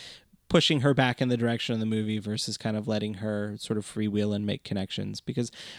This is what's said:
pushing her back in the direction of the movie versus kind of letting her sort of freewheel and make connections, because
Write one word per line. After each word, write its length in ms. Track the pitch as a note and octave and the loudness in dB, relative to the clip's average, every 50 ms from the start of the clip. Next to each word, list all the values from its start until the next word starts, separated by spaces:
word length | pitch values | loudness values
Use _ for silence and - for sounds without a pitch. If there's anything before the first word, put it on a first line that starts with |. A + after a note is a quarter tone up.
| - - - - - _ _ _ _ - | -18 -18 -18 -20 -20 _ _ _ _ 2
pushing 340 | - E3+ - - D#3+ C#3 | 4 4 6 6 4 4
her 120 | A#2+ C#3+ C3 | 4 4 6
back 280 | C3 C3 B2 A#2+ - | 6 4 4 4 2
in 60 | C3+ B2+ | 2 2
the 80 | B2 | 2
direction 380 | A#2 A#2 A#2+ A#2 A2+ - - A#2 | 2 2 2 0 0 -2 -2 -2
of 60 | A2+ | 0
the 60 | A2 A2 | 0 0
movie 320 | A2 A2 G#2+ G#2+ G#2+ G#2+ | 0 0 0 0 -2 -2
versus 360 | G2+ G#2 G#2+ G#2+ - - G#2 | -2 -4 -4 -4 -4 -4 -6
kind 220 | - - A2+ G#2+ G#2+ | -4 -4 -2 -2 -2
of 100 | G#2 A2 | 0 0
letting 280 | G#2+ G#2+ G#2+ G#2+ G#2+ | 0 0 0 -2 -4
her 400 | F#2+ G#2+ G#2+ G#2 G#2 G#2 G#2 G#2 - | -4 -2 -2 -2 -2 -2 -4 -6 -8
sort 200 | - - A2 G#2+ | -4 -2 -2 -2
of 80 | G2+ | -2
freewheel 480 | - - G#2+ G#2+ G#2+ G2+ G#2 G#2 G#2 G#2 | -4 -4 -2 0 2 2 2 2 2 2
and 120 | G#2 G#2 | 0 0
make 180 | G2+ G2+ - - | -2 -2 -4 -4
connections, 560 | - G#2+ G2 F#2+ - - - G2+ G2+ G2+ - | -4 -4 -4 -4 -4 -4 -6 -6 -6 -8 -8
because 320 | - - B2+ B2+ A#2+ A2+ - - - - - | -8 -6 -4 -2 -4 -4 -6 -10 -16 -16 -16